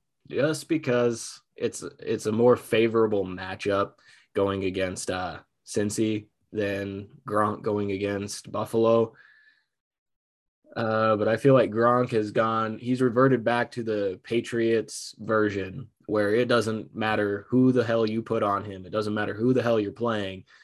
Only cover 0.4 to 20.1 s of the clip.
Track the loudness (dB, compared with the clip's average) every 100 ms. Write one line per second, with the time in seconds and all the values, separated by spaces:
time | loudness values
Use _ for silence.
0.4 | 0 -2 -2 -2 0 2 2 0 -8 -16
1.4 | _ -6 -6 -6 -12 -8 -4 -4 0 4
2.4 | 6 4 2 4 4 4 4 2 -2 -6
3.4 | -8 -6 0 0 0 -6 _ -20 _ -2
4.4 | 0 0 -2 -2 -4 -4 -6 -4 -6 -10
5.4 | -18 _ -6 -2 -2 0 -2 -2 -6 _
6.4 | _ -4 -4 -4 -6 -10 -12 -16 -4 0
7.4 | 0 -2 -2 -2 -2 -2 -2 -4 -6 -10
8.4 | -10 -8 -2 2 4 4 2 -4 -20 _
9.4 | _ _ _ _ _ _ _ _ _ _
10.4 | _ _ _ -6 -2 0 2 2 0 2
11.4 | 6 6 4 2 2 2 2 -2 -2 0
12.4 | 0 0 -4 -4 -4 0 2 4 4 4
13.4 | 2 0 -2 -6 -4 -2 -2 -6 -4 -4
14.4 | -2 -2 0 0 -2 -10 -14 -10 -2 2
15.4 | 2 -2 -6 -10 -16 _ -4 0 2 2
16.4 | 2 2 0 -4 -8 -4 -2 0 0 -2
17.4 | 0 4 4 4 2 0 0 -2 -4 -2
18.4 | 0 -2 -4 -12 -6 -4 -2 -2 -4 0
19.4 | 2 2 2 0 0 -2 -4